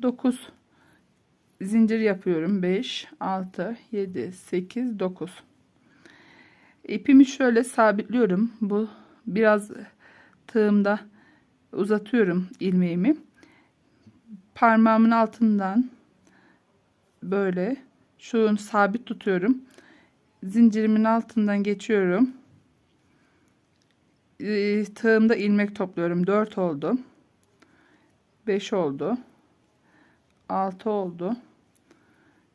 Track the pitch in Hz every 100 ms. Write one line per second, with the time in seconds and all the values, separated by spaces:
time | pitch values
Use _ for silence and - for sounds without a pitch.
0 | 247 247 254 247 - - _ _ _ _
1 | _ _ _ _ _ - 190 226 220 220
2 | 220 190 190 165 165 202 180 190 254 -
3 | - - 185 190 185 185 185 233 _ 208
4 | 196 180 123 185 - 180 185 233 247 208
5 | 185 185 160 - - _ _ _ _ _
6 | - - _ _ _ _ _ _ - 202
7 | - 269 269 - 254 226 247 - 220 208
8 | 220 247 214 180 233 - 202 202 220 -
9 | - _ - 185 220 214 208 - 208 _
10 | _ _ _ _ - 233 208 208 202 208
11 | - _ _ _ _ _ _ - 202 214
12 | 208 247 196 175 185 - 185 185 175 175
13 | 208 311 - _ _ _ _ _ _ _
14 | _ _ - 214 _ - 240 220 226 220
15 | 226 226 220 - 226 208 190 202 254 -
16 | _ _ _ _ _ _ _ _ _ _
17 | _ _ 180 196 196 180 190 269 - _
18 | _ _ - 226 214 214 - 214 202 214
19 | - 196 - 185 190 262 - - - _
20 | _ _ _ _ 190 214 233 208 220 214
21 | 220 226 226 - 208 202 202 202 - 214
22 | 185 180 254 - _ _ _ _ _ _
23 | _ _ _ _ _ _ _ _ _ _
24 | _ _ _ - 196 214 208 208 208 -
25 | 226 220 220 214 208 208 202 202 185 185
26 | 170 175 180 202 214 208 180 147 151 247
27 | - _ _ _ _ _ _ _ _ _
28 | _ _ _ _ 220 196 196 202 156 139
29 | 147 247 - _ _ _ _ _ _ _
30 | _ _ _ _ - 190 190 185 226 208
31 | 190 170 175 240 - _ _ _ _ _
32 | _ _ _ _ _